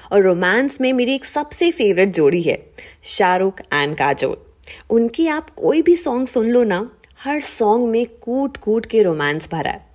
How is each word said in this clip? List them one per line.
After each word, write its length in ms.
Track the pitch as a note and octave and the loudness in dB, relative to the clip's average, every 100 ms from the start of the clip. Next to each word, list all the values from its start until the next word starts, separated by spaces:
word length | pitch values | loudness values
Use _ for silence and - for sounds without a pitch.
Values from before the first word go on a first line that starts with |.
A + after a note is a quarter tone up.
| - | 0
और 100 | G3+ | 4
रोमांस 600 | F#3+ F3 F3+ G#3+ C#4 - | 4 4 2 2 0 -2
में 120 | B3+ | 0
मेरी 220 | C4 B3 C4+ | 0 0 -2
एक 100 | - | -4
सबसे 460 | D4 D4 - E4+ | -6 -4 -2 0
फेवरेट 440 | - G#3 F3 G3 E3+ | 2 2 2 2 4
जोड़ी 260 | D3+ F3 | 2 2
है, 280 | D#3+ - - - - - | -2 -4 -8 -20 -20 -18
शाहरुख 580 | - - F#3 F3+ F#3+ G3 | -6 0 2 2 0 -4
and 340 | - D3 C#3+ D3+ | -6 -2 -2 -2
काजोल। 420 | C#3 C#3 C3+ - - _ - - - | -2 0 -4 -6 -14 _ -20 -16 -2
उनकी 380 | A3+ A#3 A#3 E4 | 0 0 0 -2
आप 220 | D4+ D#4+ | -2 -8
कोई 320 | - - D4+ | -4 0 2
भी 140 | F4 E4+ | 4 4
सॉन्ग 320 | - B3 B3+ | 2 -4 -2
सुन 200 | B3+ A3 | -2 2
लो 160 | A#3+ | 2
ना, 260 | A3+ F3+ A#3 - _ - | 2 0 -4 -14 _ -12
हर 160 | C4+ D4 | -6 -6
सॉन्ग 480 | D4 - G#3+ A#3 A#3+ | -6 -2 2 2 2
में 180 | A3+ A#3+ | 0 -2
कूट-कूट 800 | - - B3+ C#4 - - A3+ A3+ | -8 -6 -4 -4 -6 -2 -2 0
के 180 | A3 | 0
रोमांस 460 | F#3+ D#3 D3 D3+ - | 2 0 -2 -4 -6
भरा 200 | D#3+ - | -6 -6
है। 140 | - _ | -8 _